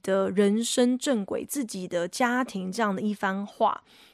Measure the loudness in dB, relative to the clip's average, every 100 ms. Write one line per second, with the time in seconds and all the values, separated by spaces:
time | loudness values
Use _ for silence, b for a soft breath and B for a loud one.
0 | 0 2 2 4 4 4 0 2 4 2
1 | 0 0 0 -6 -4 -6 -6 -6 -4 -2
2 | -2 0 0 2 -2 -4 -6 -2 0 0
3 | -2 -2 -2 -2 -6 0 0 0 _ b
4 | b